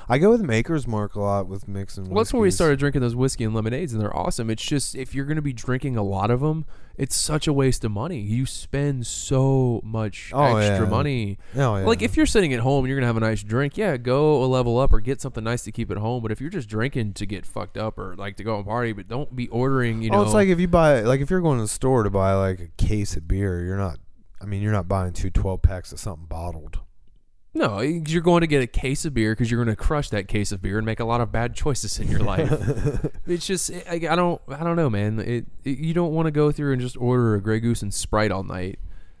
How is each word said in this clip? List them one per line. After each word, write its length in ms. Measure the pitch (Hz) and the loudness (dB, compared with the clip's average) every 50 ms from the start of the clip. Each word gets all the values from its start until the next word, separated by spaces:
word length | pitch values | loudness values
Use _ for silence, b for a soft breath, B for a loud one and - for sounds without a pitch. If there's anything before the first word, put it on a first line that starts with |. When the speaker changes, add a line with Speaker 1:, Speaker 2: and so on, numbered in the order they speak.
| B - | B 2
Speaker 1:
I 100 | 120 139 | 4 6
go 120 | 165 208 | 6 6
with 100 | 233 226 214 | 6 4 4
Maker's 460 | 143 113 110 120 - 165 151 120 117 | 2 2 2 2 2 0 -2 -2 -2
Mark 260 | 113 104 104 101 - | -2 -2 -2 -2 -2
a 60 | 104 | -2
lot 260 | 101 101 101 101 95 | 0 0 0 0 -2
with 220 | 92 95 98 - - | -4 -6 -8 -8 -8
mixing 380 | 101 98 98 - - 98 98 92 | -6 -6 -6 -8 -8 -8 -8 -4
Speaker 2:
Well, 60 | 92 202 233 | -2 -2 0
that's 80 | - - | 0 2
where 80 | 247 214 | 2 2
we 60 | 185 | 4
Speaker 1:
whiskeys. 80 | - | 4
Speaker 2:
started 220 | - 180 160 143 135 | 4 4 4 4 2
drinking 220 | 143 143 139 143 123 | 2 0 0 0 0
those 120 | 120 117 | 0 0
whiskey 300 | 123 131 131 - - 117 | 0 0 0 0 -2 -2
and 100 | 110 110 | -2 -2
lemonades, 380 | 113 107 110 120 135 185 147 117 | 0 -2 -2 -2 -4 -4 -4 -2
and 100 | 110 107 | -2 -2
they're 140 | - - | -2 -2
awesome. 340 | 76 87 - - - 117 110 | -2 -2 -2 -2 -2 -2 -4
It's 140 | 110 107 - | -4 -4 -2
just, 320 | - 147 143 - - - | -2 -2 0 -2 -2 -6
if 180 | - 131 - - | -8 -8 -6 -6
you're 120 | 135 139 | -4 -4
gonna 160 | 139 151 156 147 | -2 -2 -2 -2
be 100 | 143 127 | -4 -4
drinking 440 | 113 - - 123 127 - 143 127 | -4 -2 -2 -2 -2 -2 -2 -2
a 60 | 110 101 | 0 0
lot 300 | 98 98 95 98 110 120 | 0 0 0 2 2 2
of 100 | 123 139 | 2 2
'em, 220 | 156 156 160 156 b b b b b b - | 0 0 -2 -4 b b b b b b -6
it's 180 | 135 - - | -4 -2 -2
such 300 | - - - 151 151 - | -2 -2 0 -2 0 0
a 60 | 160 147 | 2 2
waste 300 | 139 135 131 123 - - | 4 4 4 2 2 0
of 60 | 113 104 | -2 -2
money. 280 | 101 117 170 190 127 | -2 -4 -4 -6 -6
You 240 | 104 104 110 120 135 | -4 -2 0 0 0
spend 600 | 127 - - - - - 139 143 147 139 127 117 | -2 -4 -8 -8 -6 -2 -2 0 0 0 -2 -4
so 760 | - - - - - 135 131 135 135 135 131 131 123 117 110 - | -6 -8 -8 -4 0 2 2 4 4 4 4 2 2 0 -2 -4
much 480 | 104 110 110 110 104 98 - - - - | -4 -4 -4 -4 -4 -6 -8 -12 -6 0
Speaker 1:
Oh, 220 | 135 147 135 117 | 2 4 4 6
Speaker 2:
extra 280 | 107 104 104 101 95 90 | 4 4 4 4 4 2
Speaker 1:
yeah. 60 | 92 | 2
Speaker 2:
money. 480 | 104 117 143 147 135 123 110 101 98 B B B B | 2 2 2 0 0 -2 -2 -4 -4 B B B B
Speaker 1:
Oh, 220 | 131 139 123 104 | 0 2 2 2
yeah. 100 | 98 95 | 2 2
Speaker 2:
Like, 160 | - 226 - - | 2 2 2 0
if 140 | - - 311 | 0 2 2
you're 80 | 311 | 2
sitting 260 | - - 226 190 151 131 | 4 4 4 4 4 2
at 80 | 117 | 0
home 240 | 113 131 139 139 131 | 2 2 2 2 2
and 40 | 127 | 0
you're 80 | 135 139 | 0 0
gonna 80 | 127 | 0
have 100 | 120 117 | 2 2
a 40 | 110 | 2
nice 220 | 110 110 110 104 101 | 2 0 0 -2 -2
drink, 340 | 104 110 123 143 143 - - | -2 0 0 0 0 -2 -2
yeah, 180 | 220 196 151 | 0 0 0
go 480 | 123 120 131 127 139 151 156 151 127 127 | -2 0 0 2 4 4 4 4 4 4
a 20 | |
level 320 | 131 131 127 123 120 117 123 | 2 2 2 2 2 2 4
up 140 | 139 - - | 6 8 8
or 80 | - | 8
get 200 | 104 120 139 - | 6 4 -2 -4
something 220 | - 107 - 120 110 | -6 -8 -8 -4 -2
nice 200 | 113 120 123 - | -2 -2 -2 -4
to 100 | - - | -6 -6
keep 180 | - 113 98 | -6 -6 -4
at 60 | 92 | -4
home. 240 | 98 104 113 123 127 | -4 -4 -4 -4 -4
But 120 | 113 107 107 | -4 -4 -4
if 80 | - | -6
you're 100 | 131 156 | -6 -8
just 180 | 208 180 120 107 | -6 -8 -8 -6
drinking 460 | 107 110 113 143 - 135 113 107 98 | -4 -2 -2 -2 -2 -2 -4 -4 -4
to 100 | - 107 | -6 -6
get 200 | 98 104 92 - | -6 -6 -6 -6
fucked 320 | - - - 98 - - 104 | -8 -8 -8 -10 -8 -8 -6
up 180 | 107 110 - - | -6 -6 -6 -8
or, 160 | 95 95 92 | -10 -10 -10
like, 200 | 98 98 101 101 - | -8 -8 -10 -10 -8
to 60 | 98 | -6
go 120 | 110 113 101 | -4 -4 -4
and 80 | 101 | -4
party, 260 | 98 107 120 120 117 110 | -4 -4 -4 -4 -4 -4
but 160 | 101 95 - | -6 -8 -8
don't 260 | 110 127 - - 123 | -6 -6 -6 -6 -6
be 140 | 127 120 - | -6 -6 -4
ordering, 540 | 110 117 127 135 135 131 123 117 113 113 113 | -2 0 0 2 2 2 2 2 0 0 0
you 80 | 113 | 2
Speaker 1:
Oh, 60 | - | 2
Speaker 2:
know. 60 | 202 208 | 4 4
Speaker 1:
it's 120 | 208 214 | 4 6
like 140 | 214 202 190 | 6 6 6
if 120 | 180 170 | 4 4
you 80 | 180 175 | 4 4
buy, 320 | 170 175 165 156 143 120 | 6 6 6 6 6 6
like, 200 | 107 117 131 135 | 4 4 2 2
if 100 | 143 - | 2 0
you're 100 | 185 185 | 0 2
going 160 | 175 160 139 120 | 2 2 2 2
to 40 | 110 | 0
the 60 | 104 | -2
store 340 | - - - 131 131 127 107 | -2 -2 0 2 4 4 2
to 80 | 101 | 2
buy, 240 | 98 98 95 98 98 | 2 2 2 4 4
like, 260 | 98 98 95 92 90 | 2 2 0 -2 -4
a 60 | 90 82 - | -8 -12 -2
case 400 | - - - 107 104 101 - - | 0 2 2 2 2 0 -2 -2
of 120 | 80 82 85 | -4 -2 0
beer. 360 | 92 95 101 98 87 87 87 | 0 0 0 0 -2 -2 -4
You're 120 | 90 95 | -4 -2
not, 220 | 101 101 92 - - - - - - - - - - | -2 -2 -4 -6 -8 -12 -18 -20 -20 -20 -20 -16 -14
I 60 | - | -10
mean, 160 | 101 101 98 101 | -6 -4 -2 0
you're 100 | 107 107 | 2 2
not 160 | 101 90 87 | 0 0 0
buying 240 | 98 95 92 90 87 | 0 0 0 -2 -2
two 180 | - - 98 | -2 -4 0
twelve 320 | - - 101 98 95 87 - | 0 0 0 0 2 2 2
packs 300 | - 95 90 - - - | 2 2 0 -6 -10 -12
of 80 | - | -10
something 260 | - 110 90 78 85 | -10 -10 -10 -10 -10
bottled. 540 | 80 85 82 85 87 80 78 76 80 - - - - - - - - - - _ _ _ _ - - - | -10 -10 -8 -6 -8 -8 -8 -10 -10 -8 -8 -10 -10 -14 -20 -20 -20 -20 -20 _ _ _ _ -20 -10 -2
Speaker 2:
No, 220 | 320 311 123 101 | 0 0 0 0
y-, 260 | 98 113 147 170 170 160 | 0 0 -2 -2 -2 -2
you're 160 | 147 156 175 160 | -2 -2 2 4
going 180 | 180 175 170 | 6 6 6
to 60 | 165 | 4
get 160 | 156 147 139 127 | 4 2 2 0
a 40 | |
case 380 | 120 - - - 131 139 - - | 0 0 -2 0 0 -2 -2 -2
of 80 | 165 135 | -2 0
beer 240 | 117 110 107 110 | 0 0 0 2
'cause 140 | - 123 113 | 0 0 0
you're 120 | 120 117 120 | 0 2 2
gonna 140 | 113 107 | 0 0
crush 320 | - - - 160 147 143 - | 0 0 0 0 0 0 -2
that 180 | - 104 95 | -4 -4 -2
case 260 | - - 107 101 - 107 | -2 -2 -2 0 -2 -4
of 100 | 95 95 | -4 -4
beer 160 | 98 98 107 | -2 -2 -2
and 80 | 110 | -2
make 140 | 110 110 - | -2 -2 -2
a 40 | 120 | -2
lot 160 | 113 117 120 | 0 0 0
of 100 | 120 107 | 0 0
bad 240 | - 113 117 117 - | 0 -2 -2 -2 -2
choices 440 | - - 151 135 - - 107 - - | -2 0 0 0 0 -2 -4 -4 -4
in 80 | 104 - | -2 0
your 120 | - - | 2 4
life. 300 | - - 95 95 160 - | 4 4 2 2 2 2
Speaker 1:
<laughs> 640 | 156 131 - - - 220 - 151 139 - - - - - - | 0 0 0 0 -2 0 -2 -2 -2 -2 -2 -4 -4 -6 -4
Speaker 2:
It's 200 | - 175 175 - | -4 -4 -4 -2
just, 240 | - 190 175 - - 185 180 175 180 | -4 -4 -2 -4 -4 -6 -10 -8 -6
I, 60 | 170 170 160 156 | -6 -4 -2 0
I 60 | 160 | 2
don't, 240 | 175 180 175 170 - - - | 2 2 2 0 -2 -6 -10
I 160 | 135 143 165 | -10 -6 -2
don't 100 | 170 170 | -2 0
know, 140 | 170 165 135 | 2 2 2
man. 280 | 107 101 104 107 110 113 | 2 0 0 0 -2 -2
It, 260 | 95 - 120 117 - - - - - | -2 -4 -4 -4 -4 -6 -10 -8 -6
it, 140 | 135 139 131 | -6 -6 -4
you 160 | 151 160 165 | -4 -2 0
don't 180 | 175 175 165 156 | 0 0 0 0
wanna 180 | 160 165 160 147 | 0 0 0 2
go 180 | 151 151 147 | 2 2 2
through 220 | 147 156 147 143 135 | 2 0 0 0 0
and 80 | 127 123 | 0 -2
just 140 | 123 - | -4 -4
order 380 | - 123 120 127 123 120 113 107 | -2 0 2 2 4 4 4 2
a 60 | 101 | 2
Grey 200 | 98 107 110 113 | 2 0 0 0
Goose 220 | 113 117 117 - - | 0 0 0 0 -2
and 100 | 101 - | -4 -4
Sprite 380 | - - - - 107 107 107 95 | -4 -4 -2 0 0 2 0 0
all 100 | 95 95 | -2 -4
night. 360 | 92 87 90 92 92 - - - b b b b b b b | -6 -6 -6 -6 -6 -6 -8 -10 b b b b b b b